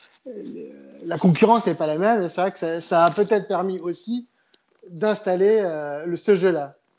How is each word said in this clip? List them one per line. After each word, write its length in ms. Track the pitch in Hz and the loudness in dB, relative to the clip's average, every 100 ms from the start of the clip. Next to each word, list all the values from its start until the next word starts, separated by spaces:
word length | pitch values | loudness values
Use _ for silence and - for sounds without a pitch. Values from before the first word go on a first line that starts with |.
| _ _ 262 | _ _ -16
les, 460 | 214 - 175 151 - - - | -14 -14 -14 -16 -18 -20 -14
la 140 | 170 165 | -8 2
concurrence 480 | 190 156 214 233 196 | 4 4 4 4 0
n'est 80 | |
pas 120 | 156 156 | -2 -2
la 120 | 156 | 0
même. 240 | 202 233 | 0 0
Et 60 | 175 | -2
c'est 120 | 180 | -4
vrai 120 | 190 | -4
que 60 | 185 | -4
ça, 220 | 165 165 | -6 -6
ça 240 | 165 170 | 0 4
a 60 | 170 | 4
peut-être 380 | 156 202 214 - | 4 2 0 0
permis 300 | 185 190 185 | -2 -2 -4
aussi 480 | 170 170 - 240 240 _ _ _ _ _ 196 | -6 -8 -8 -8 -10 _ _ _ _ _ -20
d'installer, 640 | 165 214 208 196 180 202 220 | -4 -2 -2 -2 2 4 4
euh, 460 | 185 156 147 143 170 | 0 -4 -6 -8 -6
le, 100 | 170 | -2
ce 180 | - | 2
jeu-là. 400 | 196 185 165 139 - _ | 4 4 0 -4 -12 _